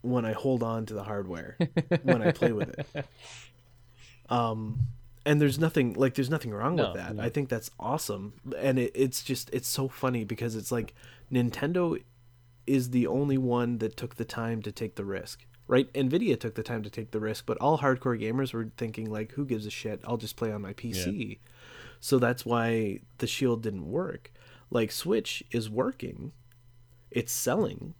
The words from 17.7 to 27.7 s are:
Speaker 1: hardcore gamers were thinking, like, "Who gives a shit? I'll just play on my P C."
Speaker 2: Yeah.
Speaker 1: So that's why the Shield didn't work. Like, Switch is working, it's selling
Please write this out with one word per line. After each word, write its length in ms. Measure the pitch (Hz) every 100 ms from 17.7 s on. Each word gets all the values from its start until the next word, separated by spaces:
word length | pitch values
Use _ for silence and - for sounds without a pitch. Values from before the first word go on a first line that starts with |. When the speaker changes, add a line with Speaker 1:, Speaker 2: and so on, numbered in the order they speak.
| 156
Speaker 1:
hardcore 420 | 139 127 131 117
gamers 320 | 107 127 131
were 160 | 117 113 -
thinking, 320 | 117 107 110
like, 220 | 107 110
"Who 140 | - 139
gives 200 | 113 104
a 60 |
shit? 280 | - 110 104
I'll 140 | - 117
just 180 | 110 -
play 160 | 113
on 100 | 104
my 120 | 98
P 200 | 104 120
C." 460 | 95 90 127 107 101
Speaker 2:
Yeah. 80 | - - - - - -
Speaker 1:
So 200 | - 131
that's 260 | 120 123 117
why 540 | 117 117 113 104 98 - -
the 80 | 113
Shield 380 | - 131 117
didn't 260 | 113 98 78
work. 420 | 135 185 - - - - - -
Like, 220 | 120 110
Switch 520 | - 165 220 - - -
is 220 | 117 107
working, 600 | 120 233 262 - - 151 - - - - - - - -
it's 220 | - -
selling 640 | - - 165 202